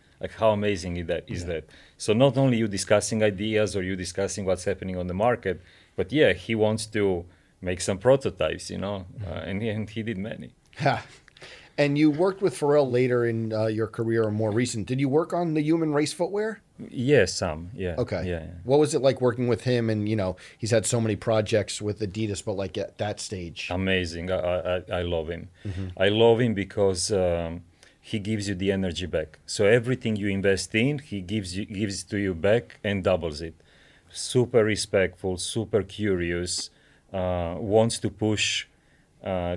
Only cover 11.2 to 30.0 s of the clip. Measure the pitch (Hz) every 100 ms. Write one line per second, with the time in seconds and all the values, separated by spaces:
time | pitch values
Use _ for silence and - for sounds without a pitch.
11.2 | _ - - - - - 143 143 156 147
12.2 | 190 190 190 - 143 147 135 123 131 123
13.2 | 117 113 113 107 110 110 110 - 113 113
14.2 | 110 107 110 107 123 113 98 131 139 147
15.2 | 170 175 170 156 151 165 160 147 147 -
16.2 | 165 202 220 208 _ - - - 123 143
17.2 | 92 - 92 78 87 - 92 82 107 92
18.2 | 90 85 80 87 104 143 147 143 135 127
19.2 | 123 117 123 113 131 123 113 107 104 110
20.2 | 92 87 - - 107 113 92 120 113 101
21.2 | - 110 104 110 98 - 104 98 104 104
22.2 | 110 95 - 95 95 104 - - 104 101
23.2 | - 95 87 - - 90 95 95 85 82
24.2 | 90 92 87 90 87 90 - 92 87 85
25.2 | 80 85 90 _ 104 95 95 90 98 107
26.2 | 117 113 123 101 95 - 98 90 - 101
27.2 | 90 85 82 85 - _ - _ - 110
28.2 | 98 110 101 92 95 95 95 85 90 82
29.2 | 78 - - - 101 120 117 127